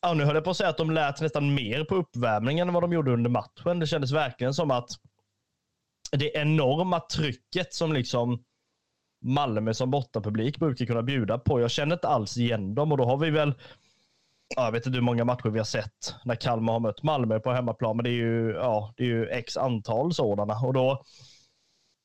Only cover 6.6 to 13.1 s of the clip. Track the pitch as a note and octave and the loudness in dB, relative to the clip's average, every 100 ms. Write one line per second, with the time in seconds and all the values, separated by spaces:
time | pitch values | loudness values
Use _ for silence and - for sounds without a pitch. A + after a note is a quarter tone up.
6.6 | C3 D3+ F#3 E3+ - - D3+ - _ F3+ | 4 2 0 -2 -2 -4 -2 -4 _ -6
7.6 | - - E3 D3 A#2+ B2 A#2+ A#2+ - _ | -4 -2 0 0 0 0 0 -4 -8 _
8.6 | _ _ _ _ _ _ B2 C#3 C#3 G#2+ | _ _ _ _ _ _ -2 0 2 0
9.6 | A2 A2 B2+ C#3 B2+ C#3 G#2 G#2+ B2 - | 0 0 0 -2 -2 -6 -4 -2 -2 0
10.6 | D#3+ B2+ B2 A#2 A#2+ C#3 G2+ A#2+ - B2+ | -2 0 -2 -2 0 -2 0 0 0 2
11.6 | A#2 D#3 D3 E3+ - B2+ G2+ A#2+ A#2+ A2+ | 2 0 0 0 2 0 0 -2 0 0
12.6 | F#2+ A2+ D#3 C3+ B2 | -2 -2 0 2 2